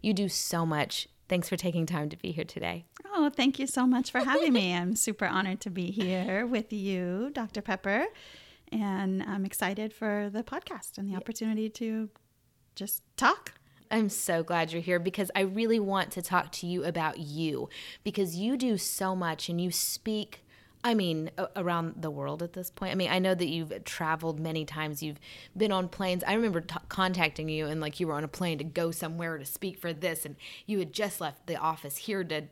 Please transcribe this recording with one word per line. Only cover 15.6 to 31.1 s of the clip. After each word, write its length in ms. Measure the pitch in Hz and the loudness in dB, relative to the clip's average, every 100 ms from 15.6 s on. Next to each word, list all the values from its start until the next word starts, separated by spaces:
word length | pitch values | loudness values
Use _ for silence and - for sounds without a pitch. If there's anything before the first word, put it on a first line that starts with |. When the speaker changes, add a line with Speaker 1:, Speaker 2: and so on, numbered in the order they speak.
| 226 226 | 4 6
Speaker 1:
want 320 | 196 196 - | 4 2 2
to 100 | 185 | -4
talk 280 | 175 180 - | 2 2 2
to 140 | - 175 | -4 -2
you 180 | 180 | 0
about 340 | 151 165 156 - | 0 2 0 -2
you, 500 | 147 151 160 135 123 - - - | -6 0 0 0 -4 -10 -14 -6
because 320 | 202 202 185 | -4 0 0
you 220 | 170 214 269 | 0 0 2
do 220 | 254 202 | 2 2
so 360 | - - 190 | 0 0 0
much 340 | 185 170 160 - | 0 0 -2 -2
and 120 | 170 | 0
you 100 | 180 | 0
speak, 680 | 170 - - 220 214 - - - - - - | 0 -2 -2 -2 -2 -2 -12 -20 -20 -20 -2
I 120 | 240 | 2
mean, 360 | 226 180 160 160 - | 4 4 0 -2 -4
a-, 100 | 185 202 | -4 0
around 460 | 175 170 165 165 | 0 2 0 -4
the 80 | 160 | -6
world 320 | 143 139 151 | -4 -4 -4
at 100 | 170 | -6
this 160 | 185 180 | -6 -10
point. 220 | - 190 | -6 -2
I 20 | 190 | 0
mean, 140 | 180 | 4
I 80 | 185 | 4
know 140 | 185 | 4
that 120 | 180 170 | 4 2
you've 360 | 165 156 101 | 0 -2 -6
traveled 540 | - - 160 160 165 151 | -8 -2 0 0 0 -2
many 240 | 160 160 | -2 -2
times. 380 | 151 156 156 147 | -4 -4 -4 -4
You've 180 | 156 147 - - - 185 | -6 -8 -14 -18 -12 0
been 140 | - | 2
on 160 | 190 180 | 4 0
planes. 340 | - 190 180 175 | 0 0 0 2
I 80 | |
remember 260 | 214 233 165 | 4 4 0
t-, 140 | 165 160 - | -2 -8 -6
contacting 600 | - 185 185 160 - 156 | 0 2 4 2 0 -4
you, 180 | 151 151 | -2 -2
and, 140 | 160 | -2
like, 180 | 151 147 | -4 -2
you 80 | 170 | -2
were 60 | |
on 100 | 147 | 0
a 40 | 151 | -4
plane 300 | - 180 156 | -2 -2 -2
to 60 | |
go 260 | 165 160 165 | -2 0 0
somewhere 480 | 160 160 165 165 160 | -2 -6 -4 -4 -4
to 60 | |
speak 340 | 135 - 196 180 | -8 -6 -6 -4
for 140 | 175 | -6
this, 340 | 151 175 160 147 | -2 -2 -2 -6
and 100 | 139 - - - | -10 -16 -14 -2
you 120 | 208 | 0
had 120 | 165 | 0
just 280 | 196 208 | 0 -2